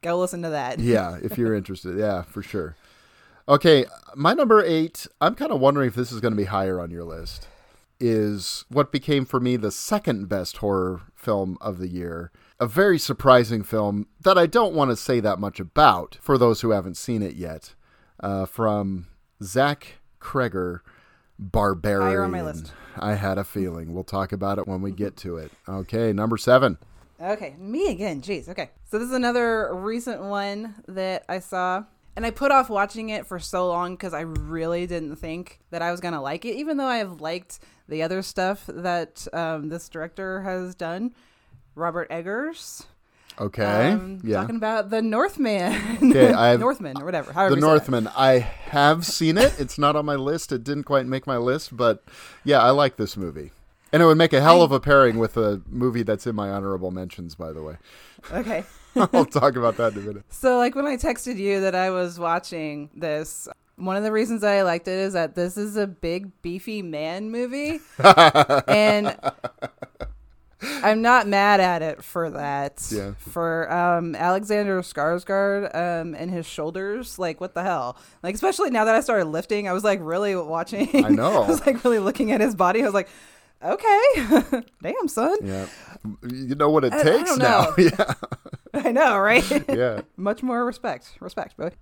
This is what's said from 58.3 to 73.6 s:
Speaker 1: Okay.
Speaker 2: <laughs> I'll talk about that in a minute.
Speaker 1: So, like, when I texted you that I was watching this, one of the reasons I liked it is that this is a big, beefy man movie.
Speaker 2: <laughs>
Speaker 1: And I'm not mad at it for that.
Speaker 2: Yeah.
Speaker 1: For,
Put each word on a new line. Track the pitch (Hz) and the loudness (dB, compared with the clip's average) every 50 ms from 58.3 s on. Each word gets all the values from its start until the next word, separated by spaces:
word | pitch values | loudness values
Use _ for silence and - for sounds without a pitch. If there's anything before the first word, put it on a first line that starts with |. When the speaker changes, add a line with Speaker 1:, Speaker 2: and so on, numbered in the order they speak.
| - | -8
Speaker 1:
Okay. | 185 240 220 226 160 196 - - - | -8 -6 -4 -6 -6 -8 -10 -20 -20
Speaker 2:
<laughs> | - _ _ 247 208 175 - | -20 _ _ 0 0 4 4
I'll | 180 175 | 2 2
talk | - - 147 127 143 123 | 2 2 2 2 2 2
about | 123 117 117 107 - | 2 0 0 0 2
that | 120 113 104 | 0 -2 -2
in | 104 | -2
a | 101 | -10
minute. | 104 104 101 - _ | -10 -12 -12 -16 _
Speaker 1:
So, | - - - 262 247 247 | -16 -2 0 2 2 4
like, | 240 247 254 | 2 0 0
when | 269 277 | -2 -4
I | 294 277 | -4 -4
texted | 240 - 320 247 233 - 247 247 | -4 -4 -4 -4 -4 -6 -10 -8
you | 190 196 196 202 196 190 | -6 -2 -2 -2 0 0
that | 190 180 | 0 0
I | 185 185 190 | 0 -2 -2
was | 185 185 180 175 170 170 | -2 -2 -4 -4 -6 -4
watching | 170 165 165 156 - - 185 165 156 151 147 147 147 147 _ | -2 -2 -2 -2 -4 -6 -10 -10 -8 -8 -10 -10 -14 -16 _
this, | - 160 160 151 151 156 156 - - - - - _ _ _ _ | -8 -6 -4 -4 -4 -6 -8 -12 -14 -16 -16 -18 _ _ _ _
one | _ 180 185 190 | _ -6 -4 -4
of | 196 208 | -2 -2
the | 220 214 | -2 0
reasons | 214 226 220 233 220 202 | 0 0 0 -2 -2 0
I | 208 202 196 196 | 2 2 4 2
liked | 180 165 170 170 | 2 0 -2 -2
it | - 185 190 | -4 -4 -2
is | 196 190 196 | -2 -2 0
that | 180 165 156 - | -2 -2 -2 -2
this | - 175 180 180 | -4 -4 -4 -4
is | 208 208 214 202 | -6 -8 -6 -2
a | 214 208 196 | -4 -4 -4
big, | 180 _ - 170 170 185 202 196 - _ _ | -4 _ -6 -4 -4 -4 -8 -12 -18 _ _
beefy | 170 170 185 - - 220 208 190 | -8 -8 -8 -8 -8 -8 -8 -8
man | 170 156 147 151 160 170 190 214 220 226 | -8 -8 -8 -6 -6 -8 -8 -8 -8 -6
movie. | 233 247 247 247 277 294 294 320 302 - _ - - | -6 -6 -6 -6 -6 -6 -6 -6 -8 -10 _ -8 6
Speaker 2:
<laughs> | 135 196 185 - 170 156 - 151 143 - 135 139 - - | 8 8 10 10 8 6 8 4 4 4 4 0 2 2
Speaker 1:
And | 202 208 214 214 208 208 208 - - - - 135 - - - - _ _ - - _ _ - - _ _ - - - - - _ _ _ _ _ _ _ - 262 294 285 247 | 2 4 4 4 4 2 0 -2 -4 -4 -6 -6 -6 -6 -12 -12 _ _ -12 -12 _ _ -20 -20 _ _ -14 -14 -14 -18 -20 _ _ _ _ _ _ _ -10 -10 -8 -2 0
I'm | 202 214 220 226 | 0 2 2 4
not | 240 247 254 214 202 | 4 4 4 4 4
mad | 202 196 202 208 208 196 | 2 2 4 6 6 6
at | 185 180 180 170 156 | 4 4 2 0 -2
it | 160 147 - - | -4 -6 -8 -12
for | - - 175 165 160 | -10 -6 -6 -6 -6
that. | - 135 147 143 143 139 143 143 _ - - - | -6 -6 -6 -6 -4 -4 -4 -6 _ -10 -10 -8
Speaker 2:
Yeah. | 110 104 98 98 98 - | -6 -6 -6 -8 -10 -12
Speaker 1:
For, | - - - 175 170 170 165 165 | -16 -12 -6 -4 -4 -2 -2 -2